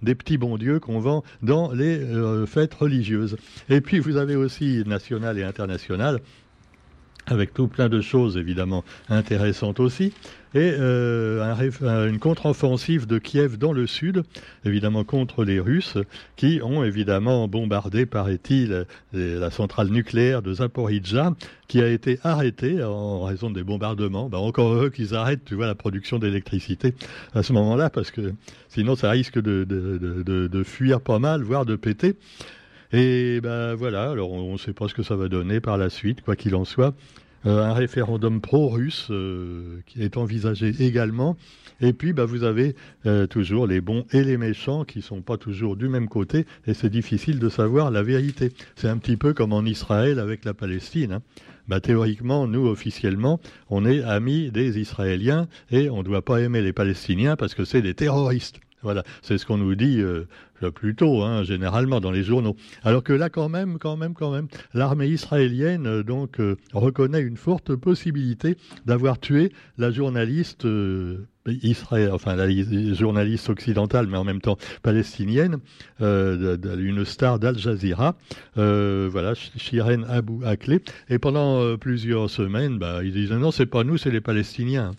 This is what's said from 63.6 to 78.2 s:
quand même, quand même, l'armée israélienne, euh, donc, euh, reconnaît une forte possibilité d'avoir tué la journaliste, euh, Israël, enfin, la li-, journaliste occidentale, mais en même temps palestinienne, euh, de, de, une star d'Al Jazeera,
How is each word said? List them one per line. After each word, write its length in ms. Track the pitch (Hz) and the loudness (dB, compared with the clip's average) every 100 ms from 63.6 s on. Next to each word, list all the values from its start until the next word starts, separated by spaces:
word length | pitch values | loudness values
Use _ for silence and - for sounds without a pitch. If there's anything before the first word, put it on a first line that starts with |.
| 196 165 | -4 -4
quand 180 | 156 156 | -6 -4
même, 180 | 165 | -6
quand 160 | 165 151 | -4 -4
même, 160 | 139 151 - - | -4 -6 -12 -6
l'armée 340 | 117 135 143 139 | -2 0 2 0
israélienne, 800 | 160 - 147 127 123 156 180 123 | 0 0 2 4 2 0 0 -2
euh, 140 | 110 | -2
donc, 340 | 104 127 139 - | -2 -4 -4 -2
euh, 160 | 104 98 - | -2 -2 -4
reconnaît 480 | 104 127 131 135 156 | 0 2 4 2 2
une 160 | 127 117 | -2 -4
forte 380 | - 175 - | -2 -2 -2
possibilité 800 | 131 180 180 170 143 127 110 156 180 - - | -2 2 0 0 -2 -2 0 -2 -2 -6 -8
d'avoir 340 | 117 120 131 123 | 0 2 2 0
tué 320 | - 143 190 - - - | 2 4 4 0 -14 -4
la 140 | 120 | -2
journaliste, 760 | 117 139 123 113 151 170 - 120 | 0 0 0 0 0 -2 -2 0
euh, 600 | 107 98 95 90 92 101 _ 113 | 0 0 -2 -4 -8 -12 _ -6
Israël, 640 | 123 117 113 - 113 101 | -2 0 0 0 2 2
enfin, 240 | 92 101 92 | 0 -2 0
la 100 | 95 | 2
li-, 480 | 95 104 104 107 | 2 2 0 0
journaliste 540 | 90 110 104 104 110 - | 0 2 2 2 0 -2
occidentale, 580 | 101 - 104 104 127 104 | -2 0 0 2 0 0
mais 100 | 95 | -2
en 60 | |
même 160 | 98 95 | -2 -2
temps 160 | 120 98 - - | -2 -2 -6 -4
palestinienne, 760 | 123 110 110 - 101 123 175 151 - - - - | 2 2 0 -4 0 2 2 0 -8 -20 -16 -2
euh, 560 | 107 98 95 90 92 87 | 2 2 2 0 0 -2
de, 120 | 98 | -4
de, 120 | 92 | -4
une 240 | 95 101 | -2 -2
star 340 | 98 - 127 113 | -4 0 2 2
d'Al 200 | 117 120 | 0 0
Jazeera, 580 | 104 104 95 87 143 175 | -2 0 0 2 0 -2